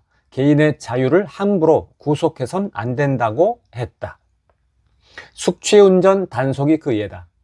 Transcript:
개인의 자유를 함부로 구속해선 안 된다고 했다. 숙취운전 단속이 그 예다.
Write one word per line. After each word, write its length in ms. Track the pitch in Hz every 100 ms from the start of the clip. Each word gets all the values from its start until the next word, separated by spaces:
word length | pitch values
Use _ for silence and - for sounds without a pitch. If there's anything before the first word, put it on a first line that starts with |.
| _ _ _
개인의 480 | - 139 147 151 -
자유를 480 | - 123 131 170 175
함부로 640 | - 202 202 156 135 87 _
구속해선 720 | - 151 160 - 127 185 196
안 240 | - 117 123
된다고 680 | 143 131 117 107 196 240 _ 117
했다. 440 | 120 - 104 - _ _ _ _ _ _ _ _ _ - -
숙취운전 960 | - - - - 208 196 185 185 196 180
단속이 480 | - 135 135 143 156
그 220 | 151 110
예다. 300 | 101 90 90 _